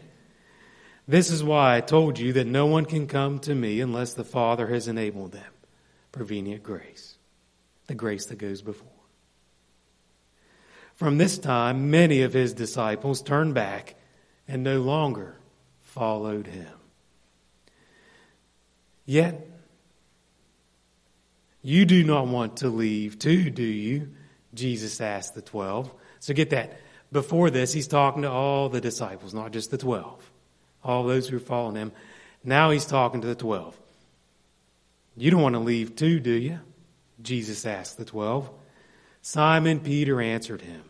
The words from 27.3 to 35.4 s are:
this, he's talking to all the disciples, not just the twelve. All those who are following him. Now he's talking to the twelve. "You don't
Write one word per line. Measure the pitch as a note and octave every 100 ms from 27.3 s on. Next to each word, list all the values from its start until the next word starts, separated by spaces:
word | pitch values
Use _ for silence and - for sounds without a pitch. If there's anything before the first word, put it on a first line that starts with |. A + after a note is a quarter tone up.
| E3 E3+
this, | C3 B2+
he's | D3+ C#3
talking | D3 C#3 D3
to | C#3
all | C3 C#3 C#3 C3+
the | B2
disciples, | A#2+ A2 G#2+ F#2+ G2
not | G#2+ A2
just | A2+ -
the | C3+
twelve. | B2+ G#2 E2 - - _ _ _ _ _
All | B2 B2
those | B2 C3 C3
who | B2
are |
following | - B2 A#2 G#2+
him. | G#2+ - - - - _
Now | B2+ C#3 D#3
he's | D3+
talking | - C3+ A#2+ A#2+
to | A2+
the |
twelve. | A#2+ A#2 G2 E2 - _ _ _ _ _ _ _ _ _ _ _ _ _ A#2
"You | C#3
don't | F3